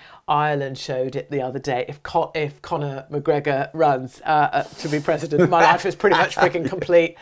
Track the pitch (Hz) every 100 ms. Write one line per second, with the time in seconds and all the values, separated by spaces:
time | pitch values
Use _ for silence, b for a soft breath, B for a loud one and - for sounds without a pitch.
0 | B B - 147 151 147 135 131 - 131
1 | 131 135 - 139 127 131 139 127 127 143
2 | - 170 151 160 147 - - 165 143 135
3 | - 143 - 147 147 135 139 160 151 131
4 | 131 - - 151 147 143 - - 156 147
5 | 147 151 156 147 170 170 156 175 190 -
6 | 202 165 180 - 165 170 160 190 - 170
7 | 165 -